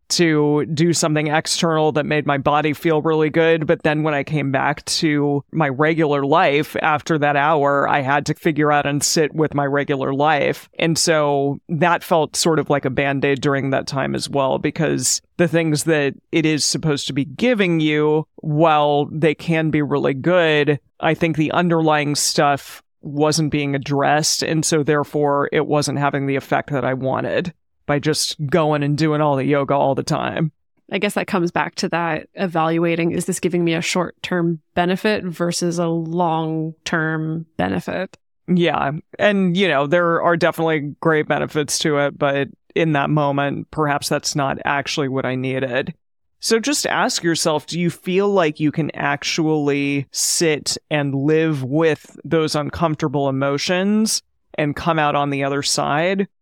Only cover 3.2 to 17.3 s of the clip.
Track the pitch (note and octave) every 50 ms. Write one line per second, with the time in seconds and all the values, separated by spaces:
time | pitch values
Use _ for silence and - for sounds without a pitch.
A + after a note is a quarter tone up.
3.2 | D#3 D3+ C3+ E3 D#3+ E3 E3 E3 D3+ - E3 - - D#3+ D3+ D3+ D3+ D#3 D3 C#3
4.2 | C3+ - D#3 D3 C#3 C3+ C3+ C3 C3+ C#3 D3 - - - - - E3 D#3 D3 D3
5.2 | C#3+ D3 C#3+ C#3 - _ - D#3+ D#3 C#3 B2+ C3 D3+ D#3+ E3+ D#3 D#3+ C#3+ D3 C#3
6.2 | C#3 C#3 D#3 F3 F#3 D3 C#3 D3+ D3 - - - - D#3+ D3+ C#3+ - - E3 D3
7.2 | D3 D3 D3 C#3 C#3+ D3+ E3 D3 C#3 C#3+ C#3+ C#3 C#3 - - C#3+ C3 C3 C#3+ D3
8.2 | - - D#3 - - F3 D3 C#3+ D3+ D3 D3 D3 C#3+ C#3+ C#3+ C#3+ - - - E3+
9.2 | D3+ C#3 - D#3+ D#3 C#3+ - D3 C#3+ C#3 C#3 C#3+ C#3 D3+ C#3+ C3 C3+ C3+ C#3 C3+
10.2 | D3 D#3 D#3 C#3+ B2 C3+ C#3+ - - - _ - E3 E3 D#3+ - - E3+ D#3+ D3+
11.2 | D3+ C#3+ C#3+ C#3 C#3 C#3 C#3+ - - - E3+ C#3+ F3 E3+ E3+ D3 - - F#3 D#3+
12.2 | D3 - - - - F3 D#3+ D3+ C3+ - D3 C#3 - C3+ B2 D3 C#3 C#3 C#3 C3+
13.2 | D3+ C#3+ C#3 B2+ - D3 C#3 C#3 C3 C3+ C3+ - - - C#3 C3+ C#3+ C#3 C#3 B2+
14.2 | - - C#3+ C#3 C3+ C3 C3+ C#3 - D3+ - - D#3 D3 C#3+ C3+ B2 - - -
15.2 | - _ _ - F3 D#3+ D#3+ E3+ E3 D#3+ D3+ C#3+ - E3 D#3+ D3 C#3+ C3+ - -
16.2 | _ _ - E3 D#3 D#3 D#3 C#3 - - - C#3 - D#3 C#3+ C#3 - - C3+ C#3
17.2 | C3+ C3+